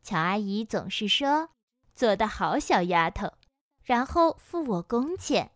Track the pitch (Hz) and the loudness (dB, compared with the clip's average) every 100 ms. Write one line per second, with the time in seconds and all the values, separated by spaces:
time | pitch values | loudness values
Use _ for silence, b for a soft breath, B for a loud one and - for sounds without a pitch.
0 | - 180 165 202 202 196 226 208 170 - | -4 -2 0 -2 -2 -4 -2 -4 -4 -6
1 | 208 - 277 294 330 _ _ _ _ - | 0 0 2 0 -2 _ _ _ _ -2
2 | 240 196 220 - 175 208 - 254 175 175 | 2 2 0 -2 -2 -2 2 2 4 2
3 | 165 190 202 _ _ _ _ _ - 240 | 2 -2 -8 _ _ _ _ _ -2 -2
4 | 254 339 330 - - 349 294 185 170 233 | 0 2 2 2 -8 -6 -2 -2 0 -2
5 | 269 370 - 294 - | -2 -4 0 0 0